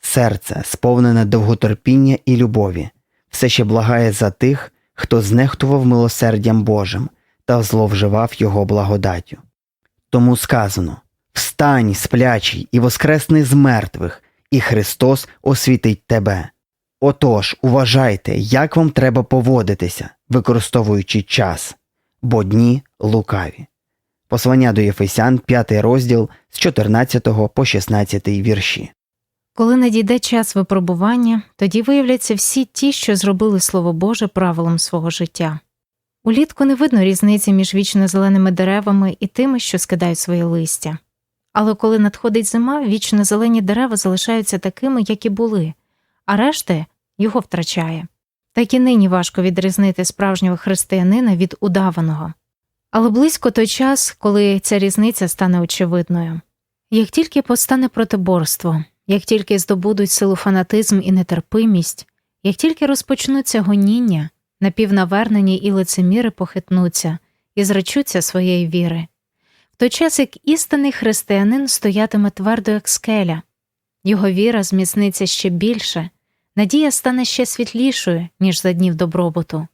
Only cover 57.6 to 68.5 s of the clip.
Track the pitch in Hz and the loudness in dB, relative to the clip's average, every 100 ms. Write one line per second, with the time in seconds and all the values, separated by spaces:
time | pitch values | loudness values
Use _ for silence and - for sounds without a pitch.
57.6 | - 262 254 - 226 202 180 180 160 - | 0 0 0 -2 -2 -2 0 0 0 -4
58.6 | 175 160 156 _ - 196 - 214 196 202 | -2 -2 -4 _ -4 -4 0 -2 0 -4
59.6 | - 190 196 208 196 - 196 190 - 190 | -2 -2 0 0 0 0 0 0 0 0
60.6 | 180 214 214 196 185 190 180 165 - 220 | 0 0 2 0 2 0 2 -4 -2 0
61.6 | 226 185 165 - - _ _ _ 190 190 | 2 2 0 -8 -18 _ _ _ -6 0
62.6 | 320 320 294 277 - 269 - 269 262 220 | -2 0 0 -2 -2 -4 -2 -2 -2 -2
63.6 | 190 202 196 233 240 165 156 _ _ _ | 0 2 2 2 0 -2 -4 _ _ _
64.6 | 196 180 214 196 180 196 226 214 190 185 | -4 0 0 2 0 -2 0 2 2 0
65.6 | 202 196 185 - 180 208 233 - 180 - | 0 -2 -2 0 2 2 0 -4 -8 -8
66.6 | - 185 175 - 170 165 _ _ _ - | -2 0 0 -2 -6 -6 _ _ _ -4
67.6 | 196 202 180 285 277 180 160 185 180 | -2 -2 -2 -4 -2 -4 -4 -2 0